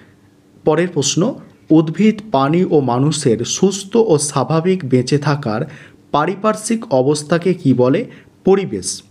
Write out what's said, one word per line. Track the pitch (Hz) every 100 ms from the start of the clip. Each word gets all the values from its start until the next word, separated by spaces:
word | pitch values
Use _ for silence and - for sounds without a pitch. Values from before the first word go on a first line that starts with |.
| - _ _ _ _ _
পরের | - 151 180
প্রশ্ন, | 147 131 156 220 - - _ -
উদ্ভিদ, | 156 160 160 214 214 -
প্রাণী | 135 135 170 185
ও | 160
মানুষের | 127 120 143 156 131 107
সুস্থ | 117 - 190 196 - 226
ও | 226 147
স্বাভাবিক | - 139 123 160 180 185
বেঁচে | 131 127 127 143
থাকার | 147 143 117 110 156 - - - -
পারিপার্শ্বিক | 143 160 196 214 214 - 226 -
অবস্থাকে | 131 131 147 147 170 185
কি | 175 139
বলে? | 123 123 165 262 - - _
পরিবেশ। | 185 196 160 101 90 - -